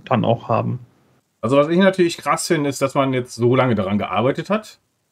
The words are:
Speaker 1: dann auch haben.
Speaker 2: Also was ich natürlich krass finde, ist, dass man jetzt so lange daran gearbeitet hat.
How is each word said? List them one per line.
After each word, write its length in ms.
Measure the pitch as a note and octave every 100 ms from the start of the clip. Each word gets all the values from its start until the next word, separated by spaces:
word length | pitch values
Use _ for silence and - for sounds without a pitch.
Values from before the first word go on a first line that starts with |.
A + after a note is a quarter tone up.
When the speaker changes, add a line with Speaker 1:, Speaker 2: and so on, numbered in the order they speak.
Speaker 1:
dann 200 | - A#2+
auch 220 | A2 A#2 -
haben. 320 | A2 A#2 B2 - _ _ _ _ _
Speaker 2:
Also 160 | A2+ C#3
was 120 | D3
ich 100 | E3+
natürlich 400 | F#3+ F#3 E3+ -
krass 280 | C#3+ D#3+ -
finde, 220 | D#3+ C#3+
ist, 120 | C3+
dass 140 | C#3
man 180 | D3 C3
jetzt 220 | C3 B2
so 220 | - A#2+ C3
lange 180 | B2+
daran 240 | G#2+ F#2+ G#2
gearbeitet 520 | F#2 F#2+ B2 C#4 D#3
hat. 280 | G#3+ - - _ _ _